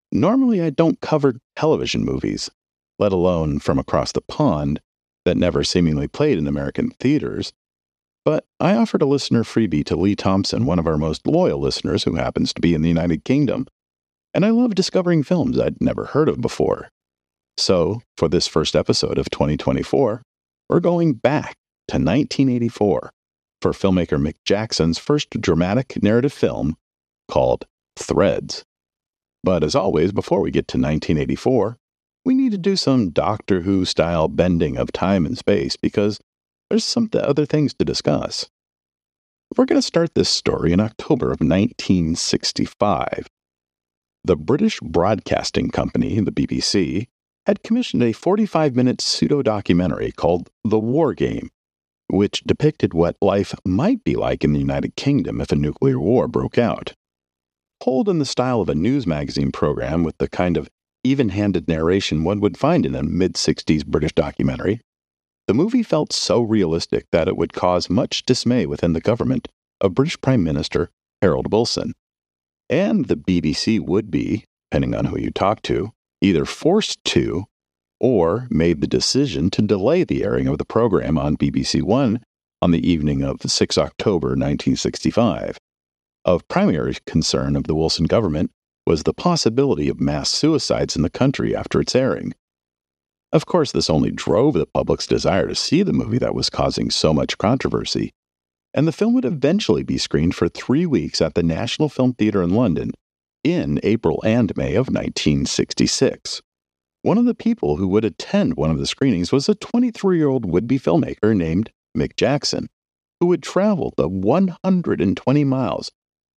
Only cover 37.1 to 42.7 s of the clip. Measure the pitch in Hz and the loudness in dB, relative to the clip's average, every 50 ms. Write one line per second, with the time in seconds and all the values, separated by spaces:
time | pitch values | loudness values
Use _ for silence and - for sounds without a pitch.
37.1 | - - - - 143 151 151 - - 151 147 127 - - - - - - - - | 0 -2 0 0 0 0 0 0 0 0 0 0 0 -2 -2 -2 -2 -4 -2 -2
38.1 | - - - - - - - - _ _ _ _ _ _ _ _ _ _ _ _ | -2 -2 -2 -6 -8 -10 -12 -12 _ _ _ _ _ _ _ _ _ _ _ _
39.1 | _ _ _ _ _ _ _ - - - 262 262 - 277 - - - 170 170 165 | _ _ _ _ _ _ _ -6 0 0 2 2 2 0 0 0 0 0 0 0
40.1 | - - - - - - - - - - - 82 85 95 110 110 - - - - | 0 0 0 0 0 -2 -2 -2 -2 0 2 2 4 2 2 0 -4 -6 -2 0
41.1 | 160 - - 64 65 - 78 69 80 95 101 - - - - - 98 92 82 80 | 0 0 0 -2 -2 0 2 2 2 2 2 0 -2 -6 0 0 2 2 2 0
42.1 | 82 - - - - - - - - - 55 - | -2 -4 -2 -2 -2 -2 -2 -4 -4 -4 -6 -4